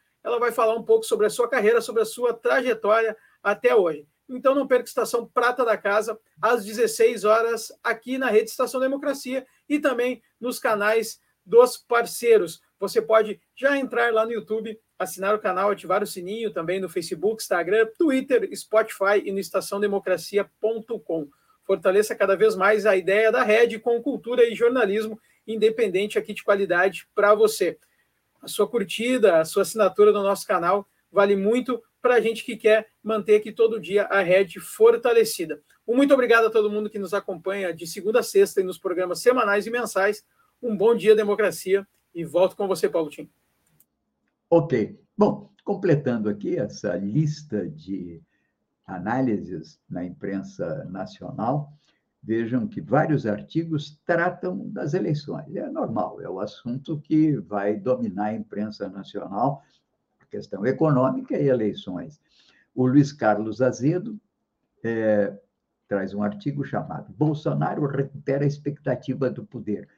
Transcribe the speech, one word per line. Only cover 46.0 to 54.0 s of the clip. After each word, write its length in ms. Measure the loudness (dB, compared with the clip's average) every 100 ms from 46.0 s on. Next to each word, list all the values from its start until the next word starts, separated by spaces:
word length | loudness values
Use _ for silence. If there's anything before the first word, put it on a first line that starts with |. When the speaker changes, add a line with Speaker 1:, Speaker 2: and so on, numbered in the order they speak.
| 0 -4 -4
Speaker 2:
aqui 280 | -4 -4 -4
essa 380 | -6 -6 -6 -4
lista 720 | -2 -2 -2 -4 -8 -6 -6
de 520 | -10 -12 -10 -10 -16 _ _ _ _ _ _ -16
análises 920 | -8 -4 -2 0 -2 -4 -12 -14 _ -14
na 160 | -10
imprensa 800 | -10 -10 -8 -8 -10 -8 -8 -8 -10
nacional, 800 | -12 -12 -14 -14 -6 -4 -4 -6 -16 _ _ _ _
vejam 440 | -4 -4 -2 -2 -4
que 140 | -8
vários 460 | -2 0 0 -2 -2
artigos 720 | -6 -6 -6 -4 -6 -8 -12